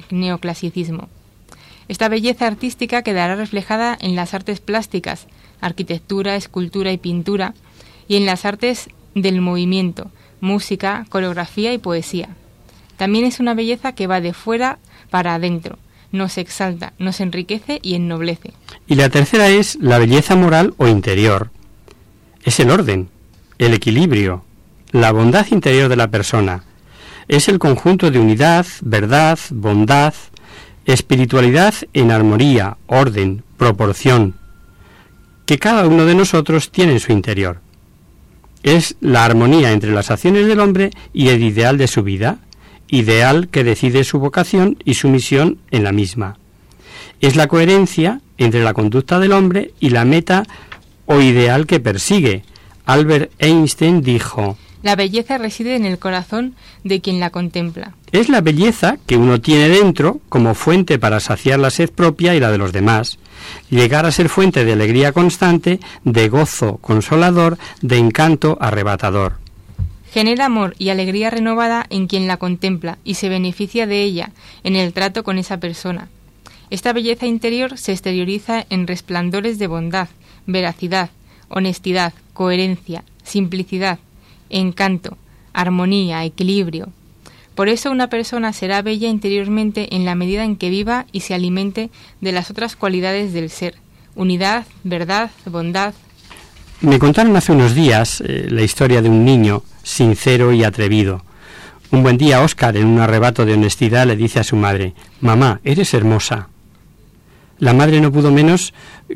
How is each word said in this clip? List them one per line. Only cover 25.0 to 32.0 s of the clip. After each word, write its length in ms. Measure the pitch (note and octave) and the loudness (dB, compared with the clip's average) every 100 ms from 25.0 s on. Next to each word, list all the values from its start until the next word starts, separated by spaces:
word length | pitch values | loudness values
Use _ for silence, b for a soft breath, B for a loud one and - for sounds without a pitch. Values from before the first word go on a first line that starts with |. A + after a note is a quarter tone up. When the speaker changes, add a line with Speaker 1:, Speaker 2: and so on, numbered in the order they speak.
| A2+ | 4
Speaker 2:
bondad 340 | A2 A2+ F#3+ G#3 | 4 4 2 2
interior 380 | G#3 D3 C3 C3+ | 0 2 2 4
de 80 | B2 | 2
la 120 | A2+ | 0
persona. 560 | A2 G2+ A2+ G2 F2+ - _ B B B B B | -2 -2 0 -2 -4 -12 _ B B B B B
Es 200 | C#3+ C#3+ | 0 2
el 100 | F#3+ | 2
conjunto 520 | D#3 B2+ F3 F#3 F3 | 2 2 2 2 2
de 80 | B2+ | 4
unidad, 480 | A2 A2 D3+ E3+ F3 - | 4 4 4 2 0 -6
verdad, 580 | B2+ G#2+ G#2 C#3 D#3 D#3+ - | -4 -2 2 2 2 0 -4
bondad, 640 | A#2+ G#2+ G#2 G#2+ C#3 D3 - - B B B B B - | -6 0 2 4 4 2 -2 -12 B B B B B 0
espiritualidad 880 | C3 - C3 B2+ C3 B2 C3+ G3 G#3+ - | 0 2 2 2 2 4 4 4 0 -4
en 180 | C#3 | 0